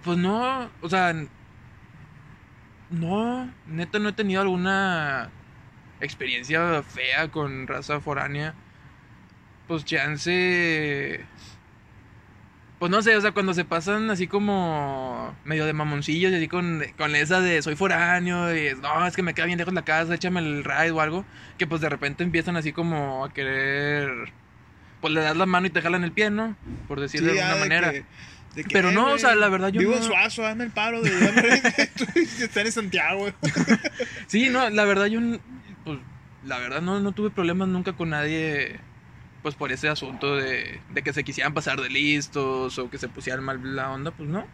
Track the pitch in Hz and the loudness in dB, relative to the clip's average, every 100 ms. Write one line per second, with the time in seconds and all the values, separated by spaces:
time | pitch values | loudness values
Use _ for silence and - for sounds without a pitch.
0 | 170 170 180 214 247 262 240 - 170 185 | 0 0 2 2 0 -2 -6 -10 -2 2
1 | 180 165 147 - - - - - - - | 2 0 -6 -14 -20 -20 -20 -20 -20 -20
2 | - - - - - - - - - 170 | -20 -20 -20 -20 -20 -20 -20 -20 -8 -4
3 | 165 196 226 247 254 - - 160 170 208 | 0 0 0 -4 -6 -12 -10 -6 -4 -2
4 | 208 202 208 190 196 185 180 190 196 170 | -2 -2 -2 2 2 2 2 2 0 0
5 | 151 135 110 - - - - - - - | -2 -4 -6 -14 -20 -20 -20 -20 -20 -10
6 | 147 - 131 123 123 160 170 160 139 - | -8 -6 -4 -4 -2 0 2 0 -2 -6
7 | 127 135 156 160 147 135 131 135 139 147 | -2 0 0 -2 -4 -6 -6 -8 -4 -6
8 | 143 139 139 143 156 160 - - - - | -4 -4 -4 -4 -6 -8 -20 -20 -20 -20
9 | - - - - - - - 165 147 156 | -20 -20 -20 -20 -20 -20 -6 -6 -2 -2
10 | 139 151 170 180 180 180 170 160 151 143 | 0 -2 0 2 2 2 2 0 0 -2
11 | 139 - - - - - - - - - | -4 -6 -10 -20 -20 -20 -20 -20 -20 -20
12 | - - - - - - - - 175 196 | -20 -20 -20 -20 -20 -20 -20 -6 0 2
13 | 220 220 202 202 196 180 175 165 165 208 | 6 6 6 2 0 0 0 -2 0 0
14 | 220 196 180 202 208 196 175 156 143 135 | 0 0 0 0 2 2 0 0 -2 -4
15 | 131 120 120 139 139 156 156 151 151 143 | -6 -6 -8 -10 -4 -2 0 0 -2 -2
16 | 143 156 185 185 156 180 175 160 135 - | -2 2 2 2 0 -2 -2 -2 -4 -4
17 | 151 147 151 185 185 165 151 151 190 165 | 0 2 4 4 4 4 2 0 2 4
18 | 170 180 175 175 170 165 147 135 139 156 | 4 4 2 0 0 0 0 -2 -2 2
19 | 180 170 180 160 165 175 170 185 160 156 | 0 0 -2 0 -2 -2 -2 -2 0 0
20 | 165 170 185 180 160 147 139 139 160 160 | 2 -2 0 0 -2 -2 -2 2 2 2
21 | 156 170 196 - - - 175 160 156 139 | 0 0 -8 -16 -20 -4 -2 0 -2 -2
22 | 143 143 175 170 160 175 151 147 170 160 | -4 -2 0 0 0 -2 -4 -2 -2 -2
23 | 143 131 139 139 135 135 135 139 143 147 | -2 -4 -6 -4 -2 0 0 0 0 0
24 | 143 123 117 - - - - - - - | -2 -4 -10 -14 -20 -20 -20 -20 -20 -6
25 | 156 156 156 160 190 180 185 170 160 180 | 0 2 2 2 4 4 2 0 0 0
26 | 175 185 214 208 226 208 - - - 139 | 0 0 0 0 -2 -6 -12 -12 -8 -6
27 | 139 147 165 190 185 160 147 165 175 139 | -4 0 2 2 2 0 2 2 2 -2
28 | 131 - - - - - 156 202 185 185 | -8 -20 -20 -20 -16 -12 0 4 4 4
29 | 262 277 254 220 208 190 190 196 196 240 | 4 4 6 6 6 4 0 2 4 4
30 | 226 190 214 226 220 220 240 214 214 233 | 2 2 2 0 -4 -4 -6 -2 -2 0
31 | 170 185 196 220 226 262 262 - 285 - | 0 4 6 6 6 6 4 2 0 0
32 | 240 339 330 220 240 - 214 226 202 175 | -2 2 0 0 -4 0 -2 -2 -2 0
33 | 156 190 202 190 156 - 170 220 311 - | 0 -2 -4 -2 -2 0 2 2 0 -6
34 | - - - 202 262 247 247 208 208 196 | -8 -8 -2 2 2 2 2 4 4 4
35 | 202 226 233 233 - - - 202 - 143 | 4 2 0 -2 -8 -20 -18 -16 -10 -10
36 | 127 - - - 135 127 123 135 175 196 | -10 -20 -20 -20 -8 -6 -4 -4 -2 0
37 | 202 190 214 202 170 175 190 185 180 185 | -2 -2 -2 0 0 2 0 0 -2 -4
38 | 165 151 147 160 160 147 127 - - - | -2 -2 0 0 0 0 -2 -6 -16 -20
39 | - - - - 151 147 143 127 151 151 | -20 -20 -20 -10 -8 -6 -4 -2 -2 -2
40 | 135 131 139 143 131 127 113 - - - | -4 -4 -2 0 0 -2 -4 -8 -8 -4
41 | 139 143 139 139 139 151 151 135 127 135 | -4 -4 -4 -2 -2 -2 -2 -2 -2 0
42 | 147 147 143 147 135 131 131 127 123 135 | 2 2 0 -2 -2 0 -2 -4 -8 -8
43 | 123 123 127 131 135 131 127 135 131 135 | -10 -8 -6 -6 -6 -8 -6 -6 -6 -6
44 | 139 165 147 175 - | -8 -8 -6 -6 -6